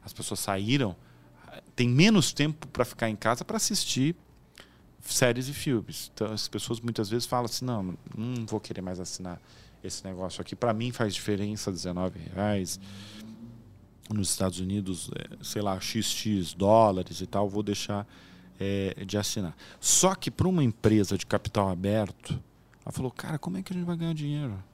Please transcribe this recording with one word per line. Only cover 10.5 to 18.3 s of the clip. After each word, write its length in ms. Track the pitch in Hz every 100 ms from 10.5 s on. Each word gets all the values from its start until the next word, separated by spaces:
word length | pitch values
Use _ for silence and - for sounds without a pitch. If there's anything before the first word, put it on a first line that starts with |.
| -
Pra 180 | 120
mim 180 | 110 120
faz 220 | 120 110
diferença 580 | - - 101 104 107 -
dezenove 480 | 87 90 87 92 82 82
reais. 460 | 90 104 101 90 - - - - - - - - - - - - - -
Nos 220 | 107 95
Estados 280 | - 95 90
Unidos, 520 | 92 101 92 85 - -
é, 280 | - -
sei 180 | - 107
lá, 180 | 101 95
X 280 | - 113 104
X 460 | - 110 101 85
dólares 680 | 87 98 113 110 92 90 82
e 60 | 92
tal, 200 | 101 101
vou 160 | 101
deixar, 420 | 101 101 - 101 101 - -